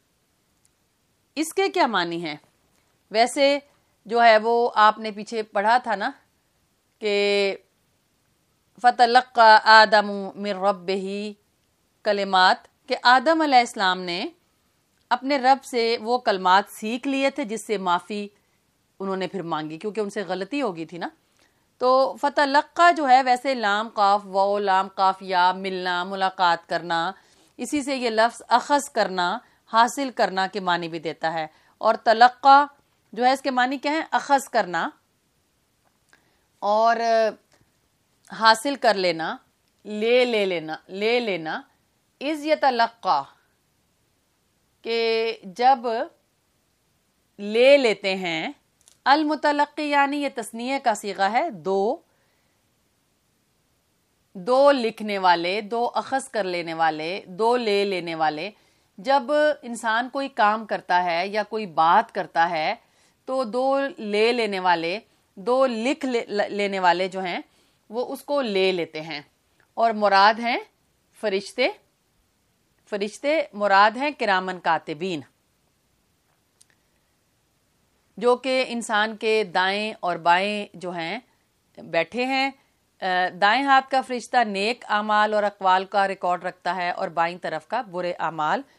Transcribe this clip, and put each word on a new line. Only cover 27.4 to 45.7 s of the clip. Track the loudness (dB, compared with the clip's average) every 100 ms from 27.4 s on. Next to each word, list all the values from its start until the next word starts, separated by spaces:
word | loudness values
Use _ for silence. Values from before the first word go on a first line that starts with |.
| _ -14
इसी | -6 -6
से | -4
ये | -4 -2
लफ्ज़ | 2 0 -2
अखज़ | 0 0 2 -2 0
करना, | -2 -2 -2 -4 -4 -10 _ _
हासिल | 2 2 0 -6
करना | -2 -2 -2 -4
के | -4
मानी | -2 -2 -4
भी | -8
देता | -10 -6 -6
है। | -4 -8 _ _ -4
और | -2 0
तलक्का | 2 6 4 6 6 6 4 -4 _ _ _
जो | -2
है, | 0
इसके | 0 -2
मानी | -2 -2 -2
क्या | -4
है? | -4 -2
अखज़ | -4 2 0 0
करना | -2 -2 -4 -6 -8 _ _ _ _ _ _ _ _ _ _ _ _ _ _ _ _
और | -2 2 2 2 2 2 0 -2 _ _ _ _ _ _ _ _ _
हासिल | 0 4 4 0 0
कर | 0 2
लेना, | 0 -2 -6 -10 _ _ _ _ -14
ले, | -6 0 2
ले | 2 0
लेना, | -2 -4 -6 -12 -12
ले | -6 -2 -2
लेना। | -2 -6 -6 -10 -12 _ _ _ _ -10
इज़ | -8 -6 -2
यतलक्का, | 0 2 2 0 -2 -2 -2 -4 _ _ _ _ _ _ _ _ _ _ _ _ _ _ _
के | -6 -2 0 0 -2 -6 -12
जब | 0 2